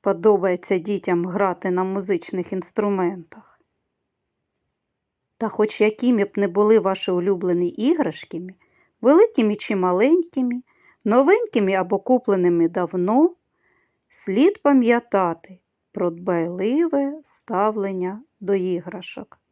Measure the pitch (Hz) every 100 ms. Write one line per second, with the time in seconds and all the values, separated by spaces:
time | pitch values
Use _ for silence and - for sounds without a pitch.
0 | 196 175 214 202 185 180 - 190 180 202
1 | 196 175 180 185 196 175 196 180 185 196
2 | 190 180 - 185 175 190 - - 208 196
3 | 175 185 165 - _ _ _ _ _ _
4 | _ _ _ _ _ _ _ _ _ _
5 | _ _ _ _ 226 - 214 - 214 214
6 | 240 233 196 - 196 185 214 220 190 190
7 | - 180 180 185 180 175 175 - 240 330
8 | 196 156 - 160 185 190 _ _ _ _
9 | 226 320 466 - 214 208 - 202 180 180
10 | 247 359 339 277 247 247 - _ _ _
11 | 208 240 277 427 440 233 196 190 180 196
12 | - 254 233 196 180 170 165 180 175 185
13 | 180 240 339 - _ _ _ _ _ _
14 | _ - - 196 330 403 285 277 233 240
15 | 233 202 180 165 - 180 _ _ _ -
16 | 175 170 185 175 170 180 202 277 339 285
17 | 277 302 - - - 185 214 220 196 190
18 | 180 208 285 _ 190 196 185 170 175 185
19 | - - - - _